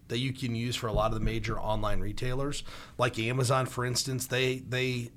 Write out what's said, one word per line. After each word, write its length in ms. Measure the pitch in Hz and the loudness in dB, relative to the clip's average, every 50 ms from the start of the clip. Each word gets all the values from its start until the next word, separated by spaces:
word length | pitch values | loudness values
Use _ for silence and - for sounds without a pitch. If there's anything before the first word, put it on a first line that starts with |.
| - - | -10 -6
that 80 | 120 120 | -4 -2
you 160 | 131 135 127 | -2 -2 -4
can 200 | - 135 120 113 | -4 -4 -2 -2
use 220 | 113 117 123 120 | -2 -2 -2 -2
for 120 | - - 113 | -2 -2 0
a 40 | |
lot 220 | 104 107 107 110 110 | 2 2 2 2 2
of 60 | 110 | 2
the 40 | 107 | 2
major 340 | 110 110 113 104 113 110 104 | 2 2 0 -2 -2 -2 -2
online 440 | 107 107 110 110 110 104 101 95 | 0 0 0 2 2 4 4 4
retailers. 640 | 104 104 104 - 123 127 127 139 135 143 135 - - - - - - - - - | 4 2 0 -2 -2 0 0 0 0 -2 -2 -4 -6 -10 -12 -12 -14 -8 -2 0
Like 200 | 120 127 - 113 | 0 0 2 0
Amazon, 480 | 110 117 127 135 131 117 135 131 131 127 | 0 0 2 2 2 4 4 2 2 0
for 180 | - 127 120 | -2 -2 -2
instance, 400 | 127 123 - - 135 131 127 - - | -2 0 -2 -2 -2 -2 -4 -2 0
they, 360 | 123 127 131 127 127 127 131 - | 0 2 2 2 0 -2 -4 -4
they 440 | 123 127 131 131 127 120 117 120 - | -2 0 0 0 0 -2 -4 -4 -2